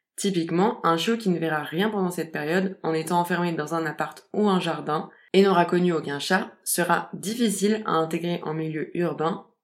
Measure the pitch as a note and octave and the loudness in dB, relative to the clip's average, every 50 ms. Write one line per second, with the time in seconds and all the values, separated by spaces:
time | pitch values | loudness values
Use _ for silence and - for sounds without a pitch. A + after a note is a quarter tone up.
0 | _ _ _ - - G3+ F#3 F3 D#3+ E3 E3 F3 G3 A#3 A#3 - - E3 E3 E3 | _ _ _ -4 -2 -2 0 0 -2 0 2 2 2 2 2 0 0 2 2 2
1 | - A3+ A3+ A3+ - F#3+ F3 D#3 D#3+ D#3+ D#3 D3+ D3 - D#3 E3 G3+ A3 G#3 G3+ | 2 0 -2 0 0 0 0 0 0 -2 -4 -4 -4 -4 -2 0 0 0 0 0
2 | F#3 F3 E3+ - D#3 D#3+ - D3+ D3 D3+ E3+ F#3+ F#3+ F#3 F#3+ - - D#3+ D#3+ D#3+ | -2 -2 -2 -4 -6 -6 -6 -6 -2 0 0 0 0 -2 -4 -4 -4 -2 -2 -2
3 | D#3+ D#3+ F3+ F3 F3 - F3+ E3+ F3 F3 E3 D3+ D3+ D3 E3 E3 D#3+ D3+ D3+ - | -2 0 0 0 0 0 0 -2 0 -2 -2 -4 -4 -4 -4 -4 -4 -4 -4 -4
4 | D#3 D3+ - - - _ - G3 G#3 G#3 F#3 F3+ E3+ E3+ D3+ D3 D3 D3+ D3+ E3 | -6 -6 -8 -12 -16 _ -2 2 2 4 4 4 2 0 -4 -4 -2 -2 -2 -4
5 | - - - - _ _ - F#3+ G3 G3 F#3 F3 E3+ E3 F3 F3 F3+ F3+ E3 D#3 | -4 -6 -14 -20 _ _ 6 6 6 8 6 4 4 4 4 2 2 2 2 0
6 | D#3 D3+ C#3+ C#3+ - - F#3 G3 A#3 - - _ - - - - F3 F3 F3 - | -2 -4 -6 -6 -2 0 0 0 0 -2 -10 _ -6 -4 -2 0 2 2 2 0
7 | - - - D#3 D3+ F#3+ A3+ B3 A#3+ G#3+ F#3+ F#3+ F#3+ G#3 G#3+ G#3+ G#3+ - - D#3+ | 0 -4 -10 -10 -8 -6 -2 0 0 0 2 2 2 2 2 0 0 0 0 0
8 | D#3+ E3 F3 E3 E3+ F3 F3 - - D#3 D#3 D#3+ D#3+ D#3+ D#3 D#3 C#3+ - - E3+ | 0 0 -2 -2 -2 -2 -4 -4 -4 -4 -4 -4 -4 -4 -4 -6 -6 -6 -4 -2
9 | F3 D#3+ C#3+ C#3+ D#3 E3 E3+ - - _ _ _ | -2 -2 -2 -2 -2 -2 -4 -4 -10 _ _ _